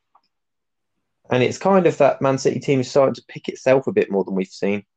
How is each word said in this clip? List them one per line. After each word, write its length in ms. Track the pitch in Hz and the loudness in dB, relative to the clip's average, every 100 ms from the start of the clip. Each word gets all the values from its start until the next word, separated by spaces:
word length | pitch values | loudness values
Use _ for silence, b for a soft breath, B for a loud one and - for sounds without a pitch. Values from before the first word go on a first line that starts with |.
| _ _ _ _ _ _ _ _ _ _ _ _ - | _ _ _ _ _ _ _ _ _ _ _ _ -6
and 120 | 123 | -2
it's 160 | 117 - | -2 -2
kind 280 | 185 196 170 | 0 2 2
of 100 | 151 | 4
that 220 | 135 - | 2 2
Man 180 | 139 135 | -2 0
City 220 | 143 131 | -2 -2
team 200 | - 135 | -2 -2
is 100 | 127 | 0
starting 240 | 143 135 | 2 2
to 100 | 123 - | -2 -12
pick 200 | - - | -14 -12
itself 380 | - 131 135 117 | -4 0 2 2
a 60 | |
bit 180 | 98 - | -2 0
more 140 | 98 | -2
than 100 | 92 | -2
we've 120 | 95 95 | -4 -6
seen 360 | - 101 101 - | -6 -4 -4 -8